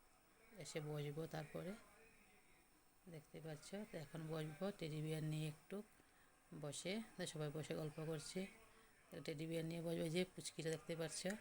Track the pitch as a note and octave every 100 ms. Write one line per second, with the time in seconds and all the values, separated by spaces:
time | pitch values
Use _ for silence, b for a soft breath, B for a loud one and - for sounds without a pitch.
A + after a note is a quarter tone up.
0 | - - - - - G#3 D3 E3 D3 D3+
1 | D3 C#3+ D#3+ D#3 D3+ E3 E3 A3 - -
2 | - - - - - - - - - -
3 | F#3+ D#3+ - E3 D#3 D3 - G3 G#3+ E3+
4 | D3+ D#3+ D#3 D#3+ D#3 D3+ F#3+ G3+ D#3+ D3+
5 | D#3 D#3 D#3 D#3 D#3 D3+ - G3 - -
6 | B B B B - D#3+ D3 C#3 E3+ G#3+
7 | A3 - F3 D3+ D3+ D3+ D3 E3 D#3 D3+
8 | D#3 D#3 - F#3 F#3+ - - B B B
9 | - E3 C#3+ D3+ D#3+ E3 D#3+ E3+ E3 E3+
10 | E3+ E3+ F3+ - - - D#3+ D#3+ - E3
11 | D#3 - F#3 G#3+